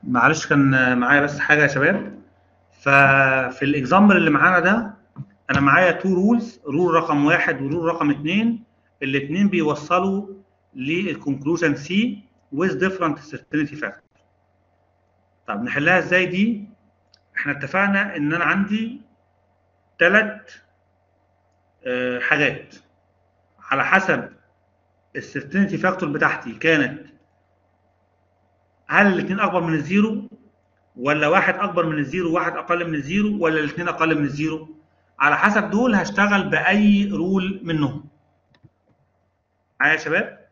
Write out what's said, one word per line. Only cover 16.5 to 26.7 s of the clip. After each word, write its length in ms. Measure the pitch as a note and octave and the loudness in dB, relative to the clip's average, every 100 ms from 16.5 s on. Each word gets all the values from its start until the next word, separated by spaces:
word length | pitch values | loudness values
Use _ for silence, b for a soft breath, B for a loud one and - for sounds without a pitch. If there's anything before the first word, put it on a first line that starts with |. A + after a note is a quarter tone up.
| A3 - - _ _ _ _ _ - | -2 -10 -20 _ _ _ _ _ -10
إحنا 160 | C#3+ | -8
اتفقنا 640 | C#3 C#3 F#3+ G3+ G3 G#3 - | -8 -4 -2 0 0 -2 -4
إن 160 | D3 | -4
أنا 100 | E3 | -2
عندي 560 | D#3+ F3+ G3 G#3+ A3+ C4+ - _ _ _ _ _ _ _ _ _ | -2 0 0 -2 -4 -10 -20 _ _ _ _ _ _ _ _ _
تلات، 540 | E3+ G3+ G#3+ - - - _ _ _ _ _ _ _ _ _ _ _ _ B2+ | 2 2 0 -6 -18 -20 _ _ _ _ _ _ _ _ _ _ _ _ -8
آه، 340 | B2 B2+ B2 | -6 -4 -4
حاجات. 540 | - D3+ C#3+ - - - _ _ _ _ _ _ _ _ | -2 0 0 -4 -16 -20 _ _ _ _ _ _ _ _
على 240 | - C3+ | -6 -4
حسب 480 | D3 F#3+ F#3+ C#3+ - _ _ _ _ _ _ _ _ C#3 | 2 2 2 -4 -4 _ _ _ _ _ _ _ _ -14
السيرتينتي 600 | - C#3 - F#3 F#3 D#3+ | -12 -12 -6 -2 0 0
فاكتور 300 | F3+ F#3 D#3+ | -2 -2 -4
بتاعتي 440 | C#3+ D#3 - B2 | 0 0 -2 -10
كانت 540 | G#2+ D#3+ | -4 0